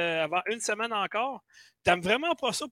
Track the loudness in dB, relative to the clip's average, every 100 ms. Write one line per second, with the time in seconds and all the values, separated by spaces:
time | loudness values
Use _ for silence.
0 | 2 0 0 0 -2 -2 -2 -2 -2 -2
1 | -2 -2 -2 -4 -14 -20 -20 _ 2 2
2 | 4 2 2 0 -2 -2 -6